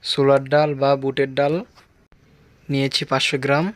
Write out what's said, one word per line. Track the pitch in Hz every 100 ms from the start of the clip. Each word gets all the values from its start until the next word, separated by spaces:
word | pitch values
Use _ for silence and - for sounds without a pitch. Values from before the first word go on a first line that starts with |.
ছোলার | - - 139 139 135
ডাল | 147 151 139
বা | 135 139
বুটের | 135 135 135 135
ডাল | 143 160 240 - _ _ _ _ _ _ _ _ _
নিয়েছি | 139 135 - 147
পাঁচশো | 131 - 139
গ্রাম। | 139 143 180